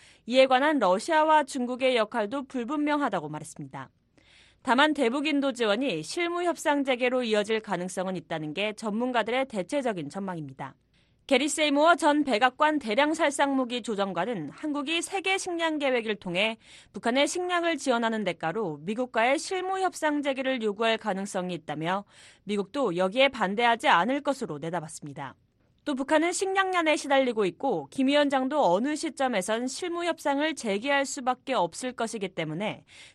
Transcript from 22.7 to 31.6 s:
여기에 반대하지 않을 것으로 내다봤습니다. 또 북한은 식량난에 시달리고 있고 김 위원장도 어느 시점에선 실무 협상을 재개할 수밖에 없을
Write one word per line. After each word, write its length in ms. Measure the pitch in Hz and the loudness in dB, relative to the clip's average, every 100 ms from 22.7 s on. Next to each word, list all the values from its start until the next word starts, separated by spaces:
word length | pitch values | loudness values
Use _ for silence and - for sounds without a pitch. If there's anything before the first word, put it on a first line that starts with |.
| 294 233 170 | -2 0 2
여기에 320 | 185 240 269 | 0 4 2
반대하지 600 | 254 185 208 240 233 294 | 2 -2 2 2 4 4
않을 340 | 175 202 285 | 4 4 0
것으로 360 | 285 269 208 147 | -2 -4 -4 -6
내다봤습니다. 800 | 165 175 156 - - - 135 - _ _ _ _ | -6 -6 -6 -12 -14 -12 -12 -14 _ _ _ _
또 100 | - | -6
북한은 380 | 262 269 311 339 | -4 2 2 2
식량난에 640 | - 381 392 381 359 311 302 | 0 0 0 2 2 2 0
시달리고 500 | 285 269 254 220 190 | 2 2 4 0 -2
있고 420 | 160 269 170 135 | -2 -2 -2 -4
김 180 | - 262 | -2 2
위원장도 640 | 294 285 269 262 294 196 | 4 4 2 0 2 4
어느 200 | 180 277 | 4 2
시점에선 720 | 302 320 - 262 214 180 226 254 | -2 -6 -2 0 0 0 -2 -2
실무 380 | - 359 339 | -6 -6 -4
협상을 500 | 339 320 302 277 311 | -4 -2 -2 0 0
재개할 520 | 302 233 202 269 277 277 | -2 -4 -2 0 0 0
수밖에 480 | 285 247 254 - | -4 -4 -4 -2
없을 380 | 240 | 0